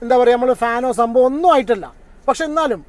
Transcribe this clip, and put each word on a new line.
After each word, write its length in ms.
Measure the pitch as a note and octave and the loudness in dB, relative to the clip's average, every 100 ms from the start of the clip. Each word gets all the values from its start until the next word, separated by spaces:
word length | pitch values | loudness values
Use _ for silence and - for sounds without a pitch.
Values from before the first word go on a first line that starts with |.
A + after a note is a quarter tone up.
എന്താ 160 | A#3 B3 | 0 2
പറയുക, 180 | A#3+ B3 | 4 2
നമ്മൾ 180 | B3 | 0
ഫാനോ 380 | B3 A#3 A#3 B3+ | -2 -2 -2 -2
സംഭവം 340 | A3 A#3 B3 B3+ | -2 0 2 2
ഒന്നും 280 | C#4+ F4 | 2 2
ആയിട്ടല്ല. 540 | C#4+ A3+ G#3 D#3 - - - - | 2 2 -4 -6 -20 -20 -8 -4
പക്ഷെ 180 | C4+ D#4 | -4 -4
എന്നാലും 400 | D#4 D4+ F#3+ | -2 -2 -4